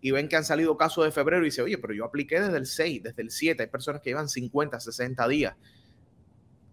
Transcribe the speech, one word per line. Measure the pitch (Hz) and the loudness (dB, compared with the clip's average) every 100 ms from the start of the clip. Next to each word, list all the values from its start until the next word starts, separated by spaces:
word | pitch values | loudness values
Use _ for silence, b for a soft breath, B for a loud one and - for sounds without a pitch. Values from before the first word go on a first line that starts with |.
y | 131 | 0
ven | 135 151 | 2 2
que | 160 | 0
han | |
salido | 151 156 165 151 | 2 2 2 4
casos | 160 175 | 2 4
de | 156 | 2
febrero | 151 143 180 | 2 2 4
y | 156 | 2
dice, | 131 | 0
"Oye, | 143 175 | -2 -2
pero | 113 | -4
yo | 104 | -6
apliqué | 117 143 143 165 | -4 -4 0 0
desde | 202 156 | 2 0
el | 131 | -2
seis, | - 165 123 | -2 -2 -2
desde | 113 123 | -8 -8
el | 113 | -8
siete." | - 160 131 | 0 0 0
Hay | 113 | -2
personas | 131 147 143 | -6 -6 -6
que | 131 | -4
llevan | 139 147 | -4 -4
cincuenta, | 127 120 143 147 117 | -4 -2 -2 -2 -4
sesenta | 117 113 123 127 120 | -8 -6 -4 0 2
días. | 147 107 - b b b b _ _ _ _ _ _ _ | 2 0 -4 b b b b _ _ _ _ _ _ _